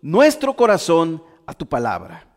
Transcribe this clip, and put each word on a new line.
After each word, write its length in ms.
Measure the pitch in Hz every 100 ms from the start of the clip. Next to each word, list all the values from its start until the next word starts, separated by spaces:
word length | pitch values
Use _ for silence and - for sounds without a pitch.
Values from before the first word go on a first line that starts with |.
nuestro 540 | 139 180 302 - 269 269
corazón 640 | 240 196 - 165 165 160 - _ -
a 80 |
tu 120 | - 151
palabra. 600 | 127 120 90 90 85 _